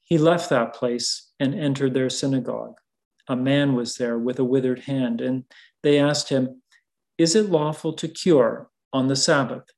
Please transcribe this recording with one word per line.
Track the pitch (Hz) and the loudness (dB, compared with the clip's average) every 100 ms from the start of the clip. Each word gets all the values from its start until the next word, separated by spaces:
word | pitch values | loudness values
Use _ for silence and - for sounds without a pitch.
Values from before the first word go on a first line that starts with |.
He | _ 165 | _ 4
left | 160 175 - | 4 2 0
that | 135 113 | 0 0
place | - 123 120 - - _ _ | -4 -4 -2 -4 -8 _ _
and | 135 | -4
entered | 196 147 139 139 | -2 -4 0 0
their | 127 127 | 0 -2
synagogue. | - 139 135 123 113 117 - _ _ _ _ - | -2 -2 -2 -4 -8 -10 -16 _ _ _ _ -8
A | 127 | -4
man | 131 143 143 | 0 2 2
was | 127 117 - | 0 -2 -4
there | 120 117 | -4 -2
with | 117 123 | -4 -2
a | |
withered | 127 135 127 123 | 0 2 0 -4
hand, | - 135 123 117 | -4 -4 -2 -2
and | 127 131 - - _ _ | -4 -4 -6 -20 _ _
they | 147 143 | 2 4
asked | 143 143 - | 4 0 0
him, | 135 127 - _ _ _ _ _ - | 0 -2 -6 _ _ _ _ _ 0
"Is | 165 220 | 2 4
it | 208 | 2
lawful | 165 151 151 165 | 0 0 -4 -6
to | 156 165 | -6 -10
cure | - 185 147 113 - - _ _ | -4 4 6 4 0 -12 _ _
on | 131 131 | -2 0
the | 135 | 0
Sabbath?" | - 147 117 131 - | 2 2 0 -6 -14